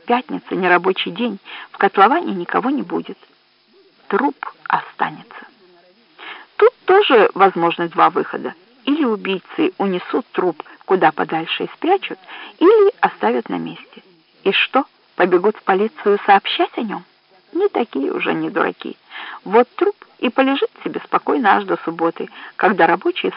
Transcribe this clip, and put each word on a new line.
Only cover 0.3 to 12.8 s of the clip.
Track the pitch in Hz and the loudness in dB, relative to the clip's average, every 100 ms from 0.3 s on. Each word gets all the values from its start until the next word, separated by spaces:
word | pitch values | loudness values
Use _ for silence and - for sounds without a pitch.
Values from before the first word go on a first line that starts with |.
| 180 - 180 | -10 -8 -2
нерабочий | 185 180 180 185 - | 2 2 2 -2 -6
день, | 175 240 196 - - - | -4 -6 -6 -12 -20 -20
в | - | -2
котловане | - - 381 320 277 | 0 4 4 4 -2
никого | 190 175 175 220 | -6 -4 -2 -2
не | 277 | -4
будет. | 180 170 - - _ _ _ _ _ _ _ _ - | -4 -8 -8 -14 _ _ _ _ _ _ _ _ -6
Труп | 202 277 - - - - | -2 -2 -4 -12 -12 -4
останется. | - - - - 156 - - - _ 185 180 180 190 _ _ - - - - | -4 -4 -6 -6 -6 -18 -20 -20 _ _ _ _ _ _ _ -20 -20 -16 2
Тут | 440 - - | 2 2 2
тоже | 381 415 247 190 | 4 6 4 4
возможны | - 190 180 170 165 170 | 4 2 2 -2 -2 -4
два | 170 165 | 2 2
выхода. | 165 156 165 165 - _ _ | 2 -4 -8 -10 -12 _ _
Или | - 294 | -4 -2
убийцы | 269 208 185 190 - - 156 - | 0 -2 -4 -6 -6 -2 -2 0
унесут | 196 180 - 147 - | -2 -2 -4 -6 -4
труп | - 185 156 - - - | -4 -2 -4 -10 -20 -2
куда | 190 165 | 2 2
подальше | - 160 165 165 - | 0 -4 -4 -6 -6
и | - - | -8 -4
спрячут, | 302 381 - - - - - - | 0 0 -2 -14 -16 -20 -20 2
или | 339 453 | 4 6